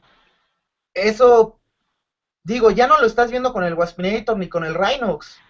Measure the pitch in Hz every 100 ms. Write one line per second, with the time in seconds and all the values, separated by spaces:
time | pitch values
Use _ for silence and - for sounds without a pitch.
0 | _ _ _ _ _ _ _ _ _ 180
1 | 208 214 247 233 220 - _ _ _ _
2 | _ _ _ _ 160 240 220 190 254 302
3 | 226 226 240 247 254 233 175 165 170 -
4 | 185 226 220 202 175 175 160 165 202 277
5 | 220 151 - -